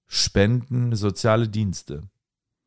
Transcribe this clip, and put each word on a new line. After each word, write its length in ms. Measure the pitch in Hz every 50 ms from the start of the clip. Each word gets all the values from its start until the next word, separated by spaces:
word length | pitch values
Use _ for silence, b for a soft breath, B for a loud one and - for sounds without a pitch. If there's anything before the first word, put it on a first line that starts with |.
| _ -
Spenden, 880 | - - - - - 101 101 107 123 123 117 - 123 123 123 120 113
soziale 520 | 98 104 101 98 - - 113 110 117 117 110
Dienste. 640 | 104 107 107 98 85 - - - 73 73 - 98 _ _ _ _ _ _ _ _ _ _ _